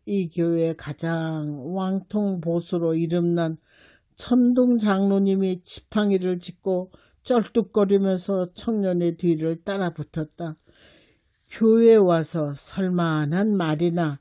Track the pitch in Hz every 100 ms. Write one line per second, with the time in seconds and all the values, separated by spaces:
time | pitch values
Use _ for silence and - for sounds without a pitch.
0 | - 202 175 175 170 170 165 156 - 143
1 | 165 165 160 160 151 147 131 190 190 190
2 | 185 214 208 185 165 170 170 175 165 160
3 | 170 175 175 170 165 160 _ _ _ _
4 | _ - - 247 240 247 247 240 208 190
5 | 196 196 196 190 190 180 - - - 214
6 | 208 196 185 180 175 - - 185 185 _
7 | _ _ - 240 202 - 208 - 196 202
8 | 196 185 180 196 180 - - 220 196 175
9 | 175 165 175 160 160 165 - 196 180 160
10 | 147 - 156 - 170 156 _ _ - _
11 | _ _ _ _ _ - 220 226 226 220
12 | 190 165 151 170 147 143 - - 185 180
13 | 170 156 151 170 214 202 160 151 175 170
14 | 160 143